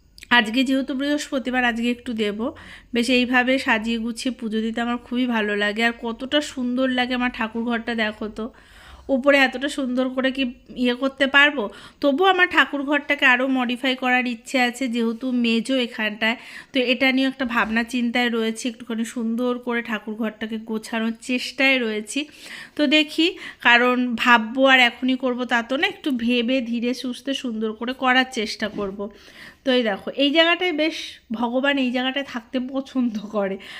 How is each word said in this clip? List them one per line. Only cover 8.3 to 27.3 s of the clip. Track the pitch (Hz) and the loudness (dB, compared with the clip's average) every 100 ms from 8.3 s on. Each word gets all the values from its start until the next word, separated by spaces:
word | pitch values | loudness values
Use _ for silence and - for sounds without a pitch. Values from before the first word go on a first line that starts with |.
| 214 226 - - - - - - | -8 -10 -12 -20 -20 -20 -14 -2
ওপরে | 269 277 277 | 0 4 4
এতটা | 262 247 285 | 4 0 -4
সুন্দর | 294 254 254 254 | -4 -2 -2 -2
করে | 262 262 | 0 -2
কি | 262 254 - - - | -2 -4 -6 -14 -2
ইয়ে | 247 | -2
করতে | 247 269 269 277 | 0 -2 0 4
পারবো? | 277 294 294 202 - - - | 6 6 4 -6 -8 -20 0
তবুও | 285 269 381 | 2 4 4
আমার | 370 359 | 4 4
ঠাকুর | 330 262 285 | 4 2 0
ঘরটাকে | 277 294 285 285 277 | 0 -2 0 2 4
আরও | 247 269 | 4 2
মডিফাই | 262 247 240 269 262 | 0 0 -2 -2 -2
করার | 254 247 247 | 0 0 0
ইচ্ছে | 233 - 262 | -6 -4 0
আছে, | 247 233 262 | 0 -2 -4
যেহেতু | 233 226 226 262 | 0 0 -2 -2
মেজো | 247 233 226 220 269 | 0 2 0 0 0
এখানটায়, | 240 233 214 214 220 240 - - - | -2 -2 -4 -2 -2 -2 -8 -20 -6
তো | 269 | -2
এটা | 247 247 269 | 0 2 2
নিয়েও | 262 269 | 2 0
একটা | 262 254 | -2 -2
ভাবনা | 233 220 226 | 0 0 0
চিন্তায় | 233 247 240 247 240 | -2 -2 -2 0 0
রয়েছি, | 226 220 226 254 | 0 -2 -2 -6
একটুখানি | 226 233 226 226 | -8 -8 -6 -4
সুন্দর | 254 226 226 247 247 | -4 -4 -2 -2 -2
করে | 247 233 | -4 -4
ঠাকুর | 233 214 220 214 | -4 -6 -6 -4
ঘরটাকে | 220 214 220 226 | -4 -4 -8 -8
গোছানোর | 226 220 220 226 226 226 | -6 -6 -4 -2 -2 -4
চেষ্টায় | - 247 - - 269 262 | -4 -4 -4 0 2 2
রয়েছি। | 226 214 220 277 302 - - - - - | 0 -4 -6 -6 -6 -12 -18 -18 -12 0
তো | 294 | 4
দেখি, | 302 302 - 330 381 - - | 4 2 2 0 0 -14 0
কারণ | 247 240 247 247 247 226 | 4 6 6 2 0 2
ভাববো | 240 240 220 262 269 | 6 6 4 2 6
আর | 262 | 6
এখনই | 240 233 254 262 | 6 2 -2 0
করবো | 262 247 247 | -2 -2 -2
তা | 240 | -2
তো | 226 262 | 0 -2
না, | 392 | -2
একটু | 415 311 | -2 -4
ভেবে | 254 233 247 233 262 | -2 0 2 2 0
ধীরে | 233 233 240 | -2 -4 -4
সুস্থে | 247 254 247 - | -4 -6 -8 -6